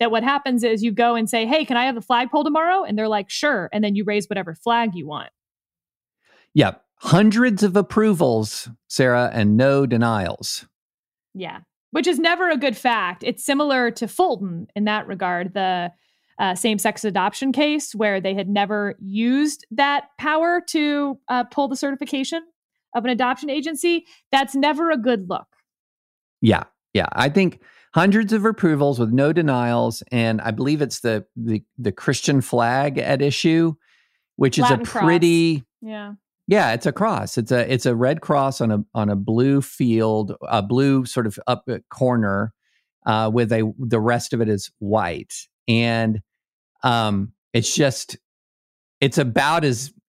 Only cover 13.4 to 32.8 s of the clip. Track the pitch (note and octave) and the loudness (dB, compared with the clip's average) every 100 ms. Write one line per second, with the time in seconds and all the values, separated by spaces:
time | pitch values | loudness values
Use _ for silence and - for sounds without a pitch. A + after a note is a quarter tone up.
13.4 | - C#4 D4 C4 A#3+ A#3 A3+ - F4+ A#3 | -2 0 0 0 -2 -4 -8 -4 -2 -2
14.4 | G3 E3+ - - G#3 G#3+ - F#3+ F3+ F3 | -6 -10 -10 -4 -2 -2 -6 -6 -4 -4
15.4 | F#3 G3 F#3+ F3+ F3 E3+ _ _ _ - | -6 -4 -2 -2 -6 -10 _ _ _ -6
16.4 | G3 F#3 A#3 G#3+ A3 G#3 A3 F#3+ F#3 - | -4 -2 -2 0 -2 -2 -4 -2 -2 -2
17.4 | C4+ C4 D4+ D4+ - G#3 G#3+ G3 F#3+ G3 | -4 0 0 0 -6 -4 -2 0 -2 -4
18.4 | F#3+ G3+ G3+ G#3 G3+ - G3 G3+ A#3 C4 | -2 -2 0 -2 -4 -8 -8 -4 0 0
19.4 | D4+ D4 - A3 C#4+ C#4+ F4+ - C#4+ D#4 | 0 -4 -8 -2 0 0 -4 -8 -2 0
20.4 | E4 F4 F4 D#4+ D4 D4 C#4+ C4+ - B3 | 0 0 -2 -2 0 -2 -4 -6 -4 -4
21.4 | B3 - C#4 C4 C#4+ C#4 D4 C#4 C4+ E4 | -2 -2 -2 -2 -4 -4 -6 -6 -4 -8
22.4 | E4 _ _ _ _ - A#3 A#3+ B3 B3+ | -10 _ _ _ _ -4 -2 0 0 -2
23.4 | D4+ C#4 D4 D4+ E4+ E4+ - _ _ C4+ | -4 -4 -4 -2 0 0 -4 _ _ 0
24.4 | C#4 C#4 C#4+ D4+ E4 D4+ A3 A#3+ F3+ F3+ | 0 0 0 2 0 0 0 -2 -2 -8
25.4 | - _ _ _ _ _ _ _ _ _ | -10 _ _ _ _ _ _ _ _ _
26.4 | A2 F#2+ - _ _ G2+ E2+ - B2+ D3+ | 2 2 0 _ _ -4 -2 0 2 4
27.4 | F#3 - _ _ _ - F#3 G3+ G#3+ A3 | 2 -2 _ _ _ 2 4 4 2 2
28.4 | G#3 A3 F3 D3+ C#3+ B2 A2+ A#2+ C#3+ D#3+ | 2 2 2 4 2 2 2 4 4 2
29.4 | D#3 B2+ A#2+ A#2+ A#2 A#2 - B2 A#2 A2 | 2 2 2 2 0 -4 -4 0 0 0
30.4 | - A2 C3 D3+ C#3 - A#2+ A2 G2+ - | -2 -2 0 0 -2 -2 -2 -2 -4 -8
31.4 | A#2 A2 - - A#2 - - C3 - C#3 | -4 -4 -4 -6 -6 -4 -2 -2 0 0
32.4 | B2 B2 A#2 B2+ | 2 2 2 2